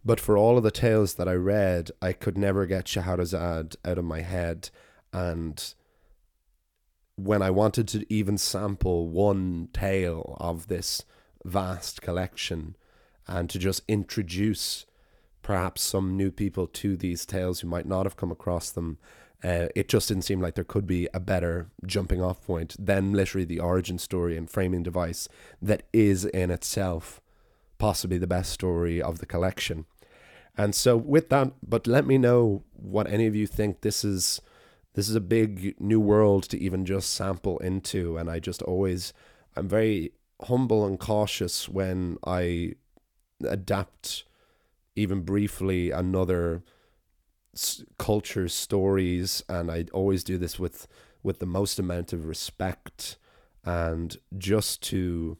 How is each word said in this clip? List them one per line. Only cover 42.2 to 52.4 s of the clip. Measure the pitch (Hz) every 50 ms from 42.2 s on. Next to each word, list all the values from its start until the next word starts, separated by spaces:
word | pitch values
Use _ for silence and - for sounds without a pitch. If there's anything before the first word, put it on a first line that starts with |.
| -
I | - 90 90 90 87 85 85 87 85 - _ _ _ _ _ _ _ _ _ _ _ _ _ -
adapt | 60 - 98 92 - 107 98 101 - _ _ - - - - - _ _ _ _ _ _ _ _ _ _ _ _ _ _
even | 101 104 92 98 98
briefly | 85 87 98 101 101 98 - - 92 95 92 90 87 87
another | 67 80 92 92 92 92 92 90 92 87 85 85 82 87 - _ _ _ _ _ _ _ _ _ _ _ _ _ _ _ _ _ _
s-, | - - - - - - _ _
culture's | - - - 104 107 - - - 107 92 85 -
stories, | - - - 101 98 95 98 98 95 92 90 90 90 90 95 - - - -
and | 92 87 85 85
I | 82 85 85 -
always | - 95 95 98 98 92 -
do | - 95
this | 90 87 82 -
with, | - 92 87 - - - _ _ - - _ _ _ -
with | 98 92 -
the | 95
most | 90 87 95 101 98 - -
amount | 95 90 87 87 85 - -
of | 85 78
respect, | 80 78 -